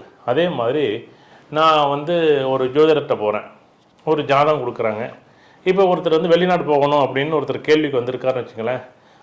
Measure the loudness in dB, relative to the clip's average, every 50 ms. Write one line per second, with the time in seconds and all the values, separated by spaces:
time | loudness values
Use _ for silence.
0 | -12 -18 -20 _ -6 -4 -2 0 -2 -2 -2 -4 -4 -2 -2 -2 -2 -2 -4 -6
1 | -8 -14 -20 -20 -20 _ -20 -20 -20 _ -2 0 2 4 4 4 2 0 -2 -4
2 | -4 -2 -2 0 2 2 2 2 2 0 0 0 -2 0 2 4 4 4 4 2
3 | 0 -2 -4 -2 0 -2 -2 -2 -6 -10 -18 -20 _ _ _ _ _ _ _ _
4 | _ -2 -2 -2 0 0 2 2 2 2 0 0 -2 -6 -6 -4 -4 -4 -4 -4
5 | -8 -10 -12 -16 _ _ _ _ _ _ _ _ _ -2 2 2 2 2 2 0
6 | 0 0 0 0 2 2 2 2 4 2 0 0 0 0 2 2 2 2 2 2
7 | 2 0 0 -2 -2 -2 -2 -2 -2 -4 -6 -6 0 2 2 2 2 0 -2 -2
8 | -2 -4 -6 -4 -4 -4 -4 -4 -6 -10 -10 -8 -6 -6 -6 -6 -8 -14 -20 _
9 | _ _ _ _